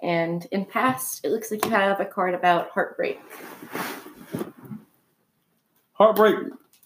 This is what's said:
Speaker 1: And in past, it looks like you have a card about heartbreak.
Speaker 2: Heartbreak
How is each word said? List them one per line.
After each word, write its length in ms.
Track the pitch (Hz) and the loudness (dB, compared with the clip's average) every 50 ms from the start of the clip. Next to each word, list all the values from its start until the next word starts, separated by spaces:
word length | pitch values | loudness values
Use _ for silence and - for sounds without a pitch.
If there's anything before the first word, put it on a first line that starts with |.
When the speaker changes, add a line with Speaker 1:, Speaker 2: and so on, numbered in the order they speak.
Speaker 1:
And 440 | - 175 170 165 165 165 170 170 175 - | -2 0 0 0 0 0 -2 -4 -6 -4
in 140 | 190 202 190 | -4 -4 -4
past, 580 | - - 214 240 254 254 - - - - - - | -2 -2 0 0 0 0 -2 -4 -8 -8 -4 -2
it 60 | - | -2
looks 200 | 220 226 - - | -2 -2 -4 -4
like 120 | 214 214 - | -4 -4 -2
you 60 | 220 | 0
have 300 | 226 202 196 196 196 196 | 2 2 2 2 2 0
a 60 | 196 | -2
card 280 | 196 - 202 180 185 180 | -4 -2 -2 -2 0 0
about 360 | 180 180 180 175 170 - - | 2 4 4 4 4 2 -2
heartbreak. 500 | - 190 - - - - - 139 135 - - - - - - - - - - - - - - - - - - - - - - - - - - - - - - - - - - _ _ _ _ _ _ _ _ _ _ _ _ _ _ _ _ _ _ _ _ _ | -2 -2 -4 -2 -2 -4 -4 -4 -4 -8 -12 -18 -18 -18 -16 -16 -16 -16 -16 -12 -8 -8 -8 -8 -8 -12 -14 -18 -20 -20 -14 -8 -6 -6 -6 -8 -12 -18 -16 -14 -14 -16 -16 _ _ _ _ _ _ _ _ _ _ _ _ _ _ _ _ _ _ _ _ _
Speaker 2:
Heartbreak 440 | _ - 202 220 208 202 220 208 170 - - - - - _ _ _ _ _ | _ 6 6 6 8 8 6 6 6 4 -2 -8 -10 -14 _ _ _ _ _